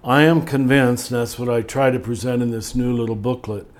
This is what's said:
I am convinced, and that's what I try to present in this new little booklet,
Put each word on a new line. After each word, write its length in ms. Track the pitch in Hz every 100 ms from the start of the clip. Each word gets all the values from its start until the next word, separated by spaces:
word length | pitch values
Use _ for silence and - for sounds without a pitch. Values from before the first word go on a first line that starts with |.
I 200 | - 131
am 220 | 156 165 160
convinced, 640 | 139 131 139 127 120 -
and 100 | 123
that's 180 | 117 -
what 80 | 123
I 140 | 117
try 280 | 110 135 135
to 100 | 127
present 420 | 117 117 127 123
in 100 | 120
this 240 | 113 104 127
new 160 | 123
little 220 | 120 113 107
booklet, 500 | 110 127 - 101 - -